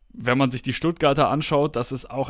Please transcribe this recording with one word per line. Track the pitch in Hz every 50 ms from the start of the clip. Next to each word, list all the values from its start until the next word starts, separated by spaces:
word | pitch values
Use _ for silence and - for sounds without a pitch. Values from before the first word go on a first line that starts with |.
| _ _ -
wenn | - 113 123 123
man | 135 139 127
sich | 127 120
die | - 135 123
Stuttgarter | - - 170 165 - 160 143 139 156 139
anschaut, | 95 131 151 151 - 156 143 147 156 -
das | 117 123 -
ist | 135 127 - -
auch | - 135 135